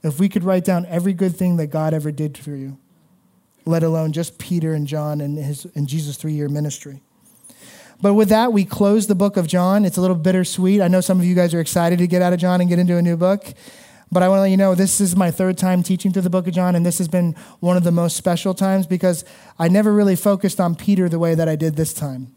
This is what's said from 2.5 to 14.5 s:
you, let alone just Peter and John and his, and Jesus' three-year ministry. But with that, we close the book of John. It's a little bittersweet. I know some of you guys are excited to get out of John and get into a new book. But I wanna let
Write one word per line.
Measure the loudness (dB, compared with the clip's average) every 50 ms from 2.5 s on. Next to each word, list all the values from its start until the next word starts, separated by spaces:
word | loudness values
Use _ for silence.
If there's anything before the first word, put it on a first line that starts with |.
you, | -12 -12 -12 -12 -14 -18 _ _ _ _ _ _ _ _ _ _ _ _ _ _ _ _ _
let | -2 0 0
alone | 0 0 0 -2 -2 -2
just | -4 -4 -6 -8 -10
Peter | _ -8 -4 -4 -2 -2 -2 -4
and | -4 -4
John | -6 -6 -6 -6 -4 -6 -4
and | -4 -6 -6 -6
his, | -6 -8 -8 -8 -12 -10 _
and | -6 -4
Jesus' | -4 -4 -6 -6 -6 -10 -8
three-year | -8 -6 -4 -4 -4 -4
ministry. | -4 -4 -4 -6 -8 -10 -16 -18 -20 -20 _ _ _ _ _ _ _ _ _ -20 -20 _ -20 -20 -20 -20 -20 -20 _ _
But | 0 2
with | 4 4 4 4
that, | 4 2 2 2
we | 2 0 0
close | 0 0 0 2 4 4 2 2
the | 0 0
book | 0 0 0 0 -2
of | -2
John. | 0 0 0 2 2 2 2 2
It's | 0 0
a | 0
little | 0 0 0
bittersweet. | 0 0 2 2 2 0 -2 -2 -2 0 2 4 4
I | 4 4
know | 2 2
some | 2 2 0 2
of | 2
you | 2 2
guys | 2 2 2 0
are | -2
excited | -2 -2 0 0 2 2 2 2
to | 2
get | 2 2 2
out | 2 2 2
of | 2
John | 2 0 2 2
and | 2 2
get | 2 2
into | 2 2 2 2
a |
new | 2 0 0
book. | 2 2 2 2 0 -4 -14 -20 -20 -20 -20 -20 -20 -20 -20 -20 -20 _ _
But | 0 2
I | 4 4
wanna | 4 4
let | 4 4